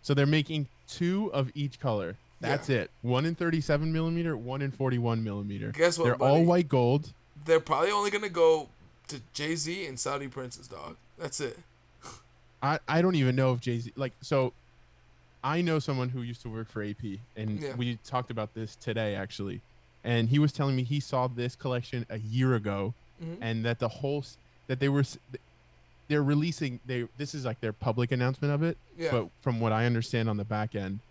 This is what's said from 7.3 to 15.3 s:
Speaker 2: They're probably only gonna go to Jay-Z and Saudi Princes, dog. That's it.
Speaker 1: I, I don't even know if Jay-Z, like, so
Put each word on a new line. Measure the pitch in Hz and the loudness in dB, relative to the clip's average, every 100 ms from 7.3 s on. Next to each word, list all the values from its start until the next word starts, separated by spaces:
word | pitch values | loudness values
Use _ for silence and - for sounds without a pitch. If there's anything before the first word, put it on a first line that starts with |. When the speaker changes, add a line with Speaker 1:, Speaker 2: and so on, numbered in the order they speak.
| - 151 | -16 2
Speaker 2:
They're | 160 | 2
probably | 160 143 175 | 4 0 2
only | 208 202 | 2 2
gonna | 208 208 | 0 -2
go | 170 165 160 143 - - _ - | 4 6 6 2 -14 -20 _ -14
to | 143 113 - | -14 -12 -6
Jay-Z | 147 165 147 180 170 | -4 -2 -4 -6 -8
and | 127 | -4
Saudi | 143 139 139 | -4 -4 -6
Princes, | 127 127 - - | -8 -10 -12 -14
dog. | - 147 - - - | -14 -14 -16 -20 -10
That's | 160 - | -6 -4
it. | 139 113 - _ _ _ - - _ _ _ _ | -4 -8 -20 _ _ _ -18 -18 _ _ _ _
Speaker 1:
I, | 135 151 - | -2 -2 0
I | 156 | 2
don't | 180 175 | 4 4
even | 127 127 | 2 4
know | 131 | 2
if | 120 | 2
Jay-Z, | 123 120 117 123 | -2 -4 -6 -8
like, | 131 - | -8 -8
so | - 143 127 - - - - _ - - _ | -2 0 0 -2 -20 -20 -20 _ -20 -20 _